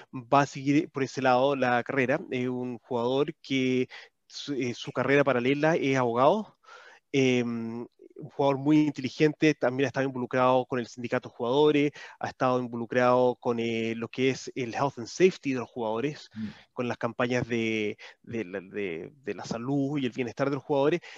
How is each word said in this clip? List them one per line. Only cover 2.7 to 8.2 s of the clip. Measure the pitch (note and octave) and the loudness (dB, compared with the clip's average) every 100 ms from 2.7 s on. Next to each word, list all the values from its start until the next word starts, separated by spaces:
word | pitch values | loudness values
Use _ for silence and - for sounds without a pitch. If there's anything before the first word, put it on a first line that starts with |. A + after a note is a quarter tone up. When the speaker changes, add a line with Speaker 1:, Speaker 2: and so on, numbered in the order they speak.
| A#2+ | -10
Speaker 1:
jugador | - A#2+ A#2+ C3+ D3+ - | -6 -2 0 0 -2 -4
que | - C3+ C3 B2+ B2+ - - _ _ | -4 -2 0 0 -2 -8 -20 _ _
su, | - - | -14 -8
eh, | C#3 B2 | -4 -4
su | A#2 - | -6 -8
carrera | C3+ A#2+ C#3+ | -4 2 4
paralela | C#3 B2 B2 C#3+ D#3 D#3+ | 4 2 2 2 2 2
es | C3+ C3+ | 2 0
abogado. | B2 A#2 C#3 G#3 G#3 _ - - - - _ | 0 4 4 4 -2 _ -20 -20 -20 -20 _
Em, | C#3 C3 B2 A#2+ A#2 A2+ A#2 A#2+ _ - | 2 2 2 0 -4 -6 -8 -12 _ -20
un | - | -18